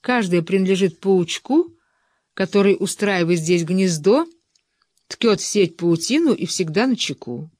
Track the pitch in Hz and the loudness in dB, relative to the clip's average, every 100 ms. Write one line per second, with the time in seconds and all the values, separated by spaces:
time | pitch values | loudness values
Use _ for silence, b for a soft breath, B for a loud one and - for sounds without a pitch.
0 | - 247 196 175 165 190 185 190 190 - | -2 -2 0 -2 0 -2 0 0 0 -2
1 | 196 190 170 - - 285 339 _ _ _ | 0 2 0 -6 0 0 0 _ _ _
2 | _ _ _ - 190 202 196 196 190 - | _ _ _ -6 -2 2 2 2 -2 -2
3 | 202 190 170 175 160 175 165 185 190 160 | -2 0 0 0 0 0 0 0 0 0
4 | 165 254 330 _ _ _ _ _ _ _ | 2 2 0 _ _ _ _ _ _ _
5 | _ - 233 202 - 208 175 - 170 165 | _ -4 0 0 -2 0 0 0 0 0
6 | - 277 330 214 170 - 170 156 254 247 | 0 0 2 0 -4 -4 -4 0 0 -2
7 | - 143 - 123 156 | -4 -8 -10 -12 -12